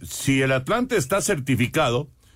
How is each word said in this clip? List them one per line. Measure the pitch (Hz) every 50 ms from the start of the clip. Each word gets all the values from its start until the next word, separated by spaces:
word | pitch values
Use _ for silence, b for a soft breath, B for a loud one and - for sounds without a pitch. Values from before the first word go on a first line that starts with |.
| -
si | - - - - - 135 135
el | 135 135
Atlante | 131 131 131 160 202 233 247 247 - 202
está | 135 - 196 196
certificado, | 135 - 202 147 127 - 131 107 123 - - 160 151 123 117 123 - - - b b b b